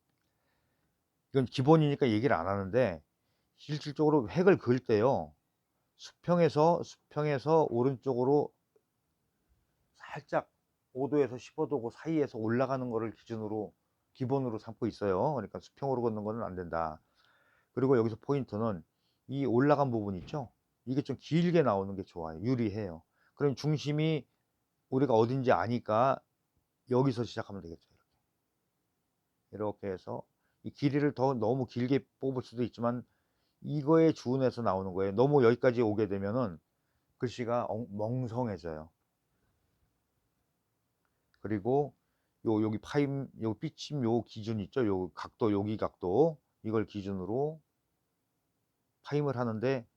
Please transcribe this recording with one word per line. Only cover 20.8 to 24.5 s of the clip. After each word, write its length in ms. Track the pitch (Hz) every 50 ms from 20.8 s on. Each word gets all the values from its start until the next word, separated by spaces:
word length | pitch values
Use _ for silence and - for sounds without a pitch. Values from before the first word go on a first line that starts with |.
| -
이게 160 | 120 131 139 -
좀 140 | - 131 -
길게 420 | - - 147 170 170 180 165 175 147
나오는 320 | 123 101 98 98 98 98
게 80 | 95 90
좋아요. 380 | - - 87 82 80 78 80
유리해요. 600 | 101 120 131 120 120 104 92 110 107 92 82 80 - _ _ _ _ _ _
그럼 200 | - 147 143 131
중심이 720 | - - 147 156 139 - 143 147 151 156 160 160 143 - _ _ _ _ _